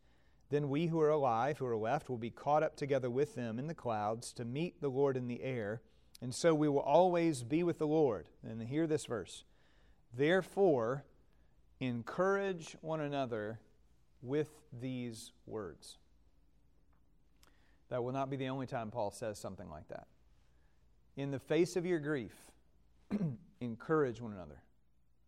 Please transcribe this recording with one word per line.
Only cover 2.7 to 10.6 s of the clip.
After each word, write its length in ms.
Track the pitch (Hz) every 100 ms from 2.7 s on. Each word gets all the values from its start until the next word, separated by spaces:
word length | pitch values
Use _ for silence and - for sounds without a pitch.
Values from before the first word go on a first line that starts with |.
| -
together 320 | 139 139 123
with 280 | 123 147 127
them 220 | 120 113
in 100 | 151
the 60 |
clouds 580 | 160 120 107 104 117 -
to 100 | -
meet 360 | 117 131 175 -
the 100 | 143
Lord 260 | 131 139 131
in 120 | 123
the 140 | 120
air, 380 | 131 123 101 117 - - _ -
and 140 | 127
so 200 | - 170
we 140 | 156 151
will 120 | 139
always 600 | 135 156 185 175 165 135
be 200 | 117 160
with 160 | 175 156
the 80 | 156
Lord." 420 | 156 143 95 - -
And 180 | - 113
hear 240 | 113 147 165
this 200 | 151 -
verse. 380 | 113 85 - - _ _ _ - - _
"Therefore, 920 | 120 151 185 - 190